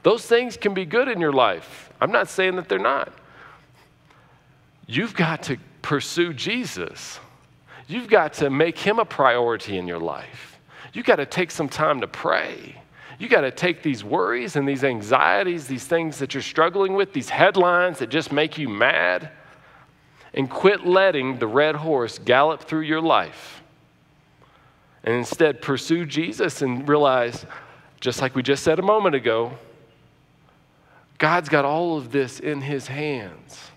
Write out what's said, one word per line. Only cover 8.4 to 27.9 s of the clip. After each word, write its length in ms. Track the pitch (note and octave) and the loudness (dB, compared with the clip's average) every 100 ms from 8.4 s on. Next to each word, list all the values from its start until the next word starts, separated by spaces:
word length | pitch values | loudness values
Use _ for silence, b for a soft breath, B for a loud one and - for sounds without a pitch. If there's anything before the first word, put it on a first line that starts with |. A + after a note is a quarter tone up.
| C#3+ | 0
make 280 | C3+ E3 D#3+ | 2 0 2
him 200 | G3+ A3 | 0 0
a 60 | |
priority 760 | G#3+ - C3+ A#2+ A#2+ A2 - F#2+ | -2 4 4 4 0 -2 -4 -6
in 80 | F2+ | -6
your 120 | E2+ | -6
life. 600 | E2 C#2 - - - - B B B | -6 -6 -14 -20 -20 -20 B B B
You've 140 | G#3 B3+ | -4 2
got 100 | F#3 | 2
to 100 | C#3 | 2
take 240 | - E3+ | -2 -4
some 180 | - D3 | -4 -6
time 320 | - D#3 C#3 | 0 0 0
to 60 | G2 | -4
pray. 680 | - - - - - - - - B B B2+ | -4 -2 0 -2 -10 -16 -20 -20 B B -14
You 100 | A3 | 2
gotta 220 | G#3+ C3+ | 4 4
take 320 | - F3+ E3+ | 0 -2 -2
these 220 | D#3 A#2+ | -4 -4
worries 520 | G#2 D#3 F3+ A#2+ G#3 D3+ | -2 0 0 -2 -2 -2
and 120 | C#3 | -2
these 160 | C3+ | 0
anxieties, 840 | C3+ A#2 G#2 C3 D#3 G3 F#3 F3 C3 | 0 -2 0 4 4 4 0 -4 -6
these 200 | B2+ - | -10 -2
things 320 | E3+ D#3+ C#3+ | -2 -2 -6
that 160 | C3+ | -6
you're 80 | C#3 | -6
struggling 520 | - - E3 F#3 G3 | -4 2 2 2 0
with, 180 | G3 F#3+ | 0 0
these 180 | C#3 B2 | -4 -4
headlines 720 | - F3+ F#3+ F3+ F3 F3+ D3+ | 2 4 4 4 4 0 -2
that 100 | A#2 | -2
just 200 | C#3+ D3 | -2 0
make 280 | C#3+ D#3+ D#3+ | 0 -2 -4
you 100 | C3+ | -6
mad, 600 | G#2 B2 D#3 E3 F2+ D#3 - b b b b b b b b b | 0 2 2 0 0 -6 -20 b b b b b b b b b
and 160 | - C3 | -6 -4
quit 360 | - F#3 G#3 E3+ | 2 2 4 4
letting 520 | F#3 F#3+ D3+ C3 C3 | 4 4 2 -2 -2
the 80 | A2+ | 0
red 300 | B2 D#3 D3 | 2 2 0
horse 420 | D#3+ C#3 A2+ - | 0 0 0 -4
gallop 460 | F#2+ B2 D3+ D#3 | 2 4 4 2
through 180 | - D#3 | -4 -4
your 180 | D#3 D#3 | -2 -2
life. 600 | D#3+ A#2 E2 - - - - _ _ _ _ _ _ _ b b b b b b | 2 2 2 -10 -20 -20 -20 _ _ _ _ _ _ _ b b b b b b
And 120 | - | -2
instead 480 | B2 A#2+ - D#3 C#3 | -2 -2 2 2 2
pursue 420 | - C3 - E3 | -4 -4 0 -2
Jesus 560 | D#3+ C#3 E3+ G#3+ - - | -2 -4 -6 -2 -4 -2
and 260 | C3+ B2 D3 | -4 -2 0
realize, 600 | D3 C#3+ C3 A#2+ - - B B B B | 4 4 2 0 -6 -16 B B B B